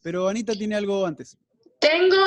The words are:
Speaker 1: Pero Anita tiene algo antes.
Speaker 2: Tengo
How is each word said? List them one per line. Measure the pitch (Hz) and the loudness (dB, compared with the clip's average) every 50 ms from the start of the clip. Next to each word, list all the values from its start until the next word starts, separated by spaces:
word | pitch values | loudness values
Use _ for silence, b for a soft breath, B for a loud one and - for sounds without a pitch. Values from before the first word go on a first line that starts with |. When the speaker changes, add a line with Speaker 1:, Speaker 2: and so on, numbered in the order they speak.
Speaker 1:
Pero | _ 165 170 180 185 190 | _ -8 -6 -2 -2 -2
Anita | 202 226 233 196 220 | -2 -4 -6 -6 -6
tiene | 196 214 214 208 | -6 -4 -4 -4
algo | 208 208 196 202 196 190 | -4 -4 -2 -2 -2 -2
antes. | 175 151 - 131 - - _ _ _ _ _ _ _ _ _ | -4 -4 -8 -14 -20 -20 _ _ _ _ _ _ _ _ _
Speaker 2:
Tengo | - 294 311 339 370 381 359 381 392 | 2 2 4 4 4 4 4 4 4